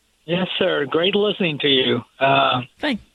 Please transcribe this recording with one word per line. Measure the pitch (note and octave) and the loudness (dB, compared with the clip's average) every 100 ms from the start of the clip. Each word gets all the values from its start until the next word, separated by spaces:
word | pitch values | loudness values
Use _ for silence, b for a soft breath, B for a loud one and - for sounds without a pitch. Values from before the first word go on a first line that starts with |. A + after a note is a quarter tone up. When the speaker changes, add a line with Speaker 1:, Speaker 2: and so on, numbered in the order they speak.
| _ _ | _ _
Speaker 1:
Yes, | - F3 F3+ - | -6 -4 -2 -2
sir. | F#3+ D3+ C#3 | -2 0 -2
Great | D#3 F3+ | 0 0
listening | G3+ G#3 F#3 F3+ C#3+ | 0 0 0 -2 -2
to | D3 | 0
you. | C3+ B2+ A#2+ - _ | 2 2 -2 -4 _
Uh, | C3+ C#3 C3+ C3 B2 _ | 2 4 2 0 -4 _
Speaker 2:
Thank | - A3+ - | -4 -4 -8